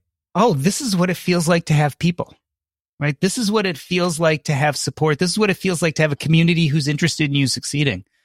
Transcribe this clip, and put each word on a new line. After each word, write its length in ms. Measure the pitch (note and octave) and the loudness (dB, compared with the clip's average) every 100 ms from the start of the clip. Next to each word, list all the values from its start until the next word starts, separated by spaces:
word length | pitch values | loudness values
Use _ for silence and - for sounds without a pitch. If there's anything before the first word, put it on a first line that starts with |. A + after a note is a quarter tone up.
| _ _ _ F3 | _ _ _ 0
"Oh, 180 | A#3 | 2
this 260 | C#3 D#3+ - | 2 0 -2
is 140 | C4 | -2
what 160 | F#3 F3+ | 0 0
it 60 | E3+ | -2
feels 320 | - F3 D#3+ | -2 0 2
like 160 | F3 | 0
to 100 | - | 2
have 240 | D3 D3 - | 2 0 0
people, 340 | E3+ F3 - _ _ _ _ _ _ - | -2 -2 -8 _ _ _ _ _ _ -6
right? 200 | D3 C#3+ | -4 0
This 160 | F#3+ B3+ | -2 0
is 140 | G3+ | -2
what 160 | G#3+ F#3+ | 0 -2
it 100 | D#3 | -4
feels 440 | - F3+ F3 D#3 | -4 0 0 0
like 240 | E3 D3+ | 0 0
to 80 | - | -2
have 240 | C3+ D3+ C#3 | 0 0 -2
support. 420 | - - D#3 D3 | -4 -2 -2 0
This 140 | F3+ | -2
is 60 | G#3+ | 0
what 120 | G#3 | 0
it 60 | F3 | 0
feels 260 | F#3+ E3 | -2 0
like 140 | E3 D3+ | -2 0
to 60 | |
have 100 | D#3 | -2
a 40 | C#3 | 0
community 520 | C#3+ D#3+ E3+ E3 D#3+ | 2 4 4 4 2
who's 180 | D#3 C#3 | 2 0
interested 420 | D3 E3+ - D3 | 0 -2 0 0
in 40 | |
you 140 | C#3+ C3+ | 0 0
succeeding." 560 | - - D3 C#3 F#2 - _ | -2 -4 -2 -2 -4 -8 _